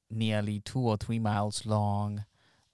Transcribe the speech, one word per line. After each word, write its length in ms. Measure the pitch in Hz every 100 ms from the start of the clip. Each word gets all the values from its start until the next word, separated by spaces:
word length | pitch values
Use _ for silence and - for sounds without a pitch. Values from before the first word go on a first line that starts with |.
| _
nearly 480 | 113 110 107 104 104
two 200 | - 131
or 160 | 120 107
three 220 | - 113
miles 460 | 110 104 104 - 107
long, 600 | 107 104 101 104 104 104 _ _ _ _